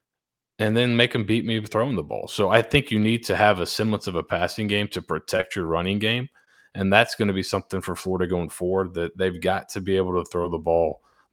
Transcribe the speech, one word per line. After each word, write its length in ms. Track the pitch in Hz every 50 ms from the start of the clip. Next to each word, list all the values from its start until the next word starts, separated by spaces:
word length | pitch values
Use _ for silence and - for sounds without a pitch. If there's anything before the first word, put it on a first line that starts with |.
| _ _ _ _ _ _ _ _ _ _ _ -
and 160 | 110 107 110
then 220 | 120 123 123 117
make 180 | 117 123 123 -
'em 100 | 120 104
beat 200 | 98 110 120 82
me 160 | 117 113 110
throwing 340 | 104 - - 107 123 143 117
the 80 | 87
ball. 260 | 76 - 55 - - -
So 200 | - - 101 92
I 140 | 107 117
think 280 | 113 - - 143 - -
you 80 | 110 107
need 240 | 107 110 117 113 -
to 120 | - 92
have 240 | 92 107 104 98 90
a 60 | 85
semblance 400 | - - - 107 110 107 95 -
of 80 | 98 87
a 80 | 82
passing 440 | 80 - - 85 90 - - 113 107
game 220 | 101 101 104 104 101
to 140 | - 90
protect 520 | - - 80 - - - - 95 92 - -
your 100 | 101 85
running 320 | 80 80 82 87 95 101 101
game, 320 | 107 110 117 123 131 - _ _ _ _ _ _ _ _ -
and 160 | 101 95 95
that's 260 | 98 110 120 - -
gonna 180 | - 110 101 95
be 80 | 95
something 400 | 90 - 101 95 - - 98 92
for 120 | - 92 85
Florida 320 | - - 92 92 90 90
going 220 | 87 92 87 85 76
forward, 460 | - - 90 90 95 95 92 90 92
that 240 | 85 85 85 - 92
they've 200 | 95 95 90 87
got 300 | 87 92 95 92 - -
to 120 | - 101
be 160 | 92 98 95 95
able 160 | 92 90 90
to 160 | 87 85 -
throw 180 | - 87 85 87
the 80 | 82
ball 460 | 80 78 82 82 85 82 78 76 - _ _ _ _ _ _